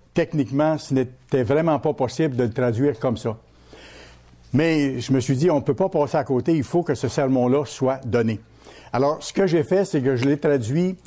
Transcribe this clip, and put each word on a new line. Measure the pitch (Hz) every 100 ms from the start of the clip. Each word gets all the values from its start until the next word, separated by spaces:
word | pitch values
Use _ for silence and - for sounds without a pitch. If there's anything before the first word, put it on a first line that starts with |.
| _
techniquement, | - 156 156 123 135 151 151
ce | -
n'était | 131 127 - - 139
vraiment | 120 143 165 147
pas | 151
possible | 147 123 - 160 123
de |
le | 120
traduire | 104 123 113 143 131
comme | 135 113
ça. | 120 107 _ - - - - - - - - - -
Mais | 123 165 160 139 127
je | 113
me | 131
suis | 120 131
dit, | 175
on | 147
peut | -
pas | 127 190
passer | 170 147 160
à |
côté, | 127 127 123
il | 160
faut | 127 -
que | 165
ce | 135 131
sermon-là | - 139 131 123 135 139
soit | - 131 131 123
donné. | 120 113 107 - - - - -
Alors, | 120 139 151
ce | -
que | - 190
j'ai | 165
fait, | 143 185
c'est | 196 160
que | 127 131
je |
l'ai | 135 147
traduit | 156 143 110 147 180 180